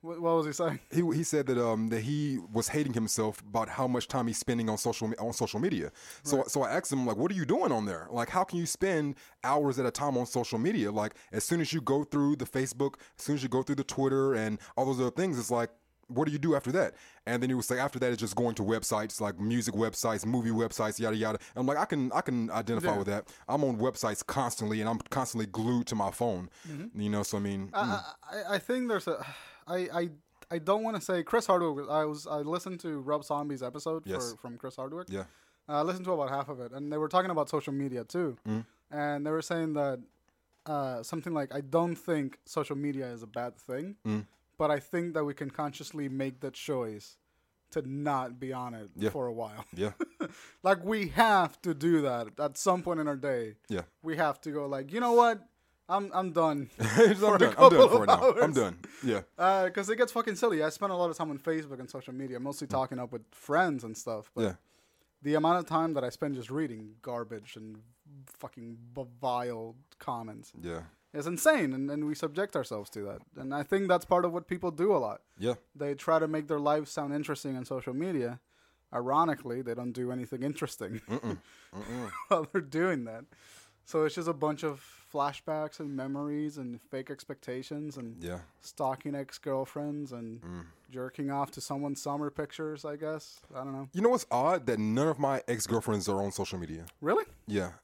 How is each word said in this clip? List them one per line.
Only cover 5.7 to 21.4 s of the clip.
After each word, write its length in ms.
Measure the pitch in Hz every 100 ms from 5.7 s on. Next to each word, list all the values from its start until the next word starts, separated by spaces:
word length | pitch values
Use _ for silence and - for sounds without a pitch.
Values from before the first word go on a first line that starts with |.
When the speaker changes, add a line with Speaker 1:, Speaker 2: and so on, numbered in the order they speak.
| 131 71 - - -
Speaker 2:
So, 140 | 143 139
Speaker 1:
Right. 120 | -
Speaker 2:
so 120 | 143
I 80 | 123
asked 180 | 147 -
him, 140 | 135 123
like, 100 | 107
"What 140 | 160
are 40 |
you 100 | 196
doing 260 | 143 247 359
on 140 | 120
there? 240 | 104 85 80
Like, 180 | - 120
how 120 | 185
can 160 | 190 175
you 80 | 165
spend 480 | - 190 170 147 139 - -
hours 340 | 123 147 143 123
at 80 | 123
a 40 |
time 240 | - 147 131
on 100 | 120
social 320 | 127 117 117
media? 320 | 131 220 104
Like, 240 | 104 107 - -
as 140 | 107
soon 160 | - 170
as 120 | 156
you 80 | 160
go 220 | 127 139
through 320 | 147 147 143 147
the 100 | 123
Facebook, 480 | 135 131 123 139 - - _
as 60 |
soon 120 | - 143
as 60 |
you 60 | 131
go 140 | 127
through 140 | 131 139
the 80 |
Twitter 500 | 135 - 135 135 135
and 240 | 123 110 107 - -
all 80 | 131
those 140 | 127
other 100 | 123
things, 260 | 120 190 131
it's 120 | 110
like, 180 | 120 117 - _ _ _
what 180 | 123 156
do 60 |
you 60 | 147
do 180 | 160 143
after 160 | 127
that?" 220 | 165 151 - - -
And 160 | - 120
then 80 | 127
he 60 |
was 160 | 127 107
like, 80 | 123
"After 220 | 139 131
that, 100 | 123
it's 100 | 117
just 140 | 110
going 220 | - 120 110
to 60 |
websites, 560 | 101 110 - 107 107 -
like 180 | 104 92
music 360 | 104 120 113
websites, 520 | 101 113 - 113 107 110
movie 240 | 123 113
websites, 480 | 110 113 - 107 104
yada, 180 | 113 110
yada." 220 | 110 107